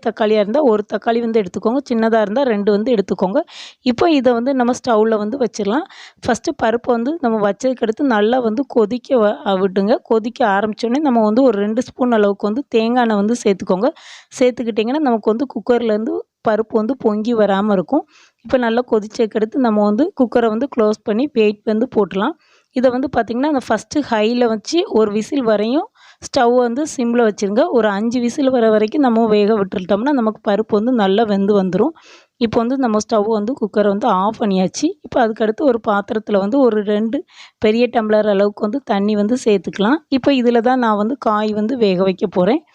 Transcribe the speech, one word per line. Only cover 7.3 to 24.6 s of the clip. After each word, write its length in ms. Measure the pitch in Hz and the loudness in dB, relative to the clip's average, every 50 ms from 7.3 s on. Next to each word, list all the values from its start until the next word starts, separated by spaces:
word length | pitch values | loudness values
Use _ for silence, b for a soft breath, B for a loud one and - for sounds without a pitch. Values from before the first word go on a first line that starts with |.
| 220 220 | 0 0
வச்சதுக்கு 440 | 202 202 196 - - 254 262 240 262 | 0 -2 -2 -2 -4 -4 -2 -2 -2
அடுத்து 240 | 208 226 - 294 277 | -4 -2 -2 -2 0
நல்லா 300 | 233 208 208 214 247 262 | 2 2 2 2 0 0
வந்து 240 | 247 220 214 220 277 - | 0 -2 -2 -2 -4 -2
கொதிக்க 400 | - 247 220 196 240 247 - - 277 247 | 0 0 0 0 -2 -6 -4 -2 0 2
வ-, 180 | 214 208 214 302 - 214 196 | 2 2 0 -2 -2 -2 -2
விடுங்க. 400 | 185 190 196 185 196 196 202 254 - - | 0 0 0 0 -2 0 0 0 -2 0
கொதிக்க 360 | - 240 226 214 247 226 - 254 214 | 0 0 0 0 -4 -4 -2 0 0
ஆரம்பிச்சோடனே 520 | 190 196 208 214 208 - - 226 240 285 | 2 0 0 -2 -4 -6 -4 -2 -2 0
நம்ம 220 | 320 285 240 233 220 | 0 2 2 2 2
வந்து 200 | 214 214 233 277 | 2 2 4 4
ஒரு 140 | 254 214 202 | 4 2 2
ரெண்டு 240 | 202 208 220 233 | -2 -2 -2 -4
ஸ்பூன் 320 | 247 - - - 254 247 233 | -4 -6 -4 -4 -2 0 2
அளவுக்கு 320 | 220 208 202 202 - - | 2 2 2 0 -2 -4
வந்து 160 | 202 214 254 294 - | -4 -4 -4 -6 -2
தேங்காய் 360 | - 226 220 226 240 254 240 | -2 0 0 2 2 0 2
எண்ணெய் 160 | 226 220 202 | 2 2 0
வந்து 160 | 202 214 240 247 | 0 0 -2 0
சேர்த்துக்கோங்க. 500 | - 220 196 185 - - 190 180 202 294 - B B B B B B B - | 0 -2 -2 0 0 -2 0 0 0 -2 -2 B B B B B B B -2
சேர்த்துக்கிட்டிங்கன்னா, 680 | - 254 247 247 - 247 226 226 214 214 226 254 311 | 0 0 0 2 0 -6 -4 -2 -2 -2 -2 -2 0
நமக்கு 260 | 311 262 233 220 - 226 | 0 0 0 0 0 0
வந்து 180 | 214 226 285 254 | 0 0 -2 -4
குக்கர்லேருந்து 680 | - 233 196 - 247 240 233 226 214 208 220 277 320 440 - - _ _ - | -6 -6 -2 0 0 0 0 0 -2 -2 -2 -4 -6 -6 -8 -10 _ _ -2
பருப்பு 320 | 233 214 208 220 - - | -2 0 0 -2 -2 -2
வந்து 180 | 226 214 220 269 - | -2 -2 -2 -4 -2
பொங்கி 360 | - 226 208 208 220 220 240 | -2 0 0 0 -2 -2 0
வராம 400 | 220 208 196 196 196 202 214 208 | 2 2 2 2 0 0 2 0
இருக்கும். 300 | 185 170 - - 302 - b b b b b b b b | 0 0 0 -2 -2 -2 b b b b b b b b
இப்போ 120 | 233 - 262 | -2 -2 0
நல்லா 240 | 247 226 226 240 254 | 0 0 0 -2 0
கொதிச்சதுக்கு 540 | - - 220 202 220 - - 240 214 - 226 | 0 0 -2 -2 -4 -4 -4 -4 -2 -2 -2
அடுத்து 200 | 202 220 - 302 | -4 -2 -2 0
நம்ம 240 | 254 233 214 208 208 | 0 2 2 2 2
வந்து 200 | 208 208 214 294 370 - | 2 2 0 0 -2 0
குக்கரை 340 | - 262 214 - 247 226 226 | -2 -2 0 2 2 2 2
வந்து 180 | 214 226 262 277 | 0 -2 -4 -4
க்ளோஸ் 300 | - - 214 214 214 - _ | -2 0 0 0 0 -2 _
பண்ணி 220 | - 208 214 269 294 | -4 -2 -2 -2 -2
வெயிட் 300 | - 240 214 208 214 208 _ | 0 0 0 0 0 -2 _
வந்து 220 | 240 214 214 226 262 | -4 -2 -2 -2 0
போட்டுடலாம். 440 | - 233 202 165 - 190 202 269 349 b b b b b b b _ | 0 -2 -2 0 -2 -4 -4 -4 -4 b b b b b b b _
இதை 120 | 262 240 262 | 0 0 0
வந்து 180 | 240 254 269 294 | 0 0 -4 -2
பார்த்திங்கன்னா, 420 | - 247 226 - 233 240 269 302 | -2 -2 -2 -2 -4 -2 -2 0
அந்த 100 | 311 262 | -2 -2
ஃபஸ்ட்டு 400 | - - 233 202 - - - 302 277 | -2 -2 -4 -4 -4 -4 -4 -4 -4
ஹையில் 420 | - 240 214 208 220 240 247 247 226 | -2 0 0 0 0 2 2 0 0
வச்சு 320 | 220 214 | 0 -4